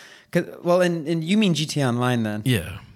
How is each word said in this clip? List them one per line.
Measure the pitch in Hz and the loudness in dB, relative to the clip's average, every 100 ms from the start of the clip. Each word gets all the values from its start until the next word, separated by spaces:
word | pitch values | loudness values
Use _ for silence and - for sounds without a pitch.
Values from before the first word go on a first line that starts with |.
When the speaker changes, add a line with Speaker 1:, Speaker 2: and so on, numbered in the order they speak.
| - - _ | -20 -20 _
Speaker 1:
'cause, | 170 - - | -4 -4 -4
well, | 170 175 | 0 2
and, | 180 170 147 | 2 0 -2
and | 165 | -4
you | 160 208 | 0 2
mean | 208 | 4
G | 151 156 | 2 -2
T | 151 | 0
A | 135 | 0
Online | 120 123 123 | 2 0 0
then? | 110 107 107 | -2 -2 0
Speaker 2:
Yeah, | 117 - 90 - | 0 -2 -12 -18